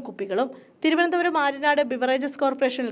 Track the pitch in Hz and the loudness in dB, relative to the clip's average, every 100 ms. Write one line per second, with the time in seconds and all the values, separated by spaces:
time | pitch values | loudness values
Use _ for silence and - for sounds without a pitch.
0 | 247 190 196 190 262 - - _ 311 320 | -6 -10 -4 -2 -2 -4 -20 _ 0 2
1 | 349 349 349 320 285 277 294 294 285 247 | 2 2 0 2 0 0 2 2 2 0
2 | 254 262 277 - 269 269 262 254 240 | 0 0 -2 0 -2 2 -2 -2 -6